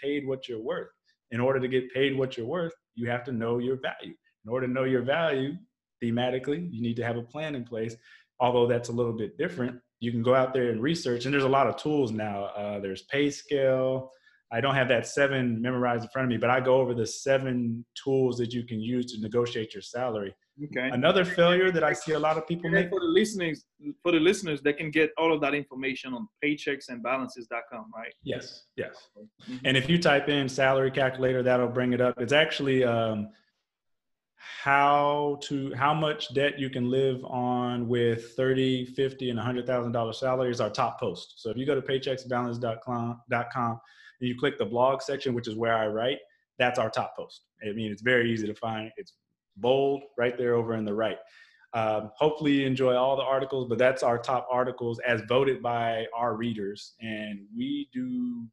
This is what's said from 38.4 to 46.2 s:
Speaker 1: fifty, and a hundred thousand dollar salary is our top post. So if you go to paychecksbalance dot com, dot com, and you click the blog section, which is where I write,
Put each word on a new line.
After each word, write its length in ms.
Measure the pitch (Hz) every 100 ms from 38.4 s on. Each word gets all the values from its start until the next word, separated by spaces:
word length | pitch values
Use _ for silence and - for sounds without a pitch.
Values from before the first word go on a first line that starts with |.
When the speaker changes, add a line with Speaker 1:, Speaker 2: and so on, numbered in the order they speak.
| 131 131 131 127 127
Speaker 1:
fifty, 440 | 135 135 131 127
and 100 | 117
a 40 |
hundred 220 | 117 123 120
thousand 280 | 123 120
dollar 200 | 120 113
salary 380 | 104 131 131 123
is 80 | 120
our 100 | 107
top 300 | 120 117 -
post. 360 | 110 85 - -
So 120 | 113
if 80 | 110
you 80 | 135
go 100 | 131
to 60 |
paychecksbalance 760 | 131 135 139 127 123 123 123 117
dot 220 | 120 113
com, 400 | - 120 117 120 -
dot 200 | 120 120
com, 280 | 131 117 117 - - - -
and 80 | 123
you 80 | 123
click 220 | 143 -
the 60 | 104
blog 360 | 117 131 135
section, 320 | - 139 135
which 140 | 120 117
is 80 | 110
where 200 | 117 113
I 120 | 107
write, 320 | 110 123 -